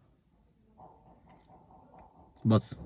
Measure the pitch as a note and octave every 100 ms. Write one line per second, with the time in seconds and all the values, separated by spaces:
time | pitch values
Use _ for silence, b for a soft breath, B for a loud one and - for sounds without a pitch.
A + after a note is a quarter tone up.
0 | - - - - - - - - - -
1 | - - - - - - - - - -
2 | - - - - A2 G#2+ - -